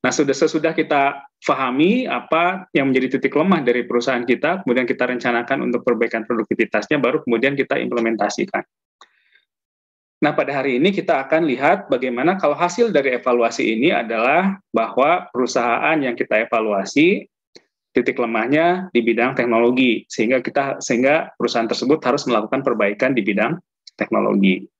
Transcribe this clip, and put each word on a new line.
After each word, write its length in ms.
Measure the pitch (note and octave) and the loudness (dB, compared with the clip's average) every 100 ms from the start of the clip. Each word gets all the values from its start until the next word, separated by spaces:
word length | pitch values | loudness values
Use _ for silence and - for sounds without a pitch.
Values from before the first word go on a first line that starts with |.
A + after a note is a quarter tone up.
Nah, 80 | B2+ | -2
sudah, 240 | B2 C#3+ C3+ | 0 0 2
sesudah 400 | D#3 D#3 D#3+ E3 | 2 2 -2 -2
kita 480 | D#3 D3 C#3 - - _ | 0 2 0 -2 -16 _
pahami 720 | - C3+ C3 B2+ E3+ B3 B3+ | -4 -2 0 2 2 2 -2
apa 560 | C3 - D#3+ F3 F#3+ F#3+ D#3 | -6 -2 0 0 -2 -4 -2
yang 160 | C3+ | 2
menjadi 240 | C3 C3 C3 | 0 0 -2
titik 160 | - | -2
lemah 320 | C#3+ F3 E3+ | 0 2 2
dari 240 | B2 B2 A#2 | 2 0 0
perusahaan 400 | A#2+ A#2+ B2 A#2+ | -2 0 -2 0
kita, 400 | A#2 D3+ F#3+ C3+ | 0 0 -2 0
kemudian 160 | B2 | 0
kita 240 | B2 C3 B2 | 0 -2 -2
rencanakan 640 | B2 B2 A#2 A#2+ C3+ B2 | -2 -2 -2 -2 -4 -2
untuk 160 | A#2+ - | -2 0
perbaikan 400 | A2+ A#2 A2+ G#2+ | 0 0 -4 -4
produktivitasnya, 720 | A#2 G#2+ - A2+ G#2+ G#2 D3+ | -4 -2 -2 0 -2 -2 0
baru 240 | B2 D3+ | 0 -2
kemudian 320 | - A#2 C3+ C#3 | 0 0 0 0
kita 240 | B2+ C#3 | -2 -2
implementasikan. 880 | B2 A#2+ A2+ A2+ G#2 - G#2 G#2+ - _ _ _ _ _ _ _ _ _ _ _ _ _ _ _ | -2 -2 -2 0 -2 -2 -4 -4 -8 _ _ _ _ _ _ _ _ _ _ _ _ _ _ _
Nah, 80 | D3 | 0
pada 240 | D3 C3+ C#3+ | 0 -2 -2
hari 220 | C3+ B2 | 0 2
ini 140 | F3 F#3+ | 2 0
kita 320 | - D3+ C3+ | -2 -2 0
akan 180 | D#3+ E3 | 0 0
lihat 460 | B2 C#3+ G3 - | 0 2 0 0
bagaimana 480 | B2+ B2+ A#2+ D3 F#3+ | -2 -2 -2 0 0
kalau 160 | D3+ D3 | 0 0
hasil 320 | F3 F3 A#3 | -2 0 2
dari 240 | D#3 C3+ B2 | 2 0 -2
evaluasi 560 | B2+ A#2+ A#2 - A#2 A2 | 0 2 0 0 -2 2
ini 160 | C#3+ | 2
adalah 680 | - A2 A2+ A#2+ D#3 F#3+ G3 _ | 0 -2 -2 2 2 2 -2 _
bahwa 540 | A2+ A2+ - C#3 F3 - | -2 -2 2 2 2 -2
perusahaan 680 | A#2+ B2 - A#2+ A#2 D3+ D#3+ | -4 -2 0 0 0 0 0
yang 160 | C3 A#2 | -2 -4
kita 300 | - A2 A2+ | -2 0 0
evaluasi, 760 | A#2 A2 G2 F#2+ - E3 G3 - _ _ - _ _ _ | 0 0 -2 -2 2 2 2 -6 _ _ -20 _ _ _
titik 240 | - B2 B2 | 0 0 -2
lemahnya 720 | A#2 A2+ A#2 D3+ E3+ F#3 F#3 | -2 -2 0 2 2 0 0
di 160 | A#2+ A#2 | 0 2
bidang 320 | A2+ B2 C3+ | 0 0 0
teknologi, 680 | A#2+ A2+ A#2+ B2+ B2+ G#2+ - | 0 2 2 4 2 0 -4
sehingga 320 | - A2 C3 | -4 0 0
kita, 400 | - - C#3 - | 0 -2 -4 -6
sehingga 540 | - A#2+ C3 D#3 - - | -2 0 2 2 -2 -4
perusahaan 320 | A#2+ B2 A2+ | -2 -2 -2
tersebut 320 | A2 B2 D3+ | -2 0 0
harus 220 | B2+ C#3+ B2+ | 2 -2 0
melakukan 380 | A2+ G#2+ C3 | -2 0 -2
perbaikan 500 | C3+ A2 G2+ G#2 C3+ | -2 0 -2 0 0
di 80 | B2+ | 0
bidang 380 | G2+ G2+ A2+ F3 _ _ - - | 0 0 -2 -4 _ _ -20 -8
teknologi. 680 | G#2 A2 G#2 G#2 G2 F#2 - | -2 0 0 2 2 2 -4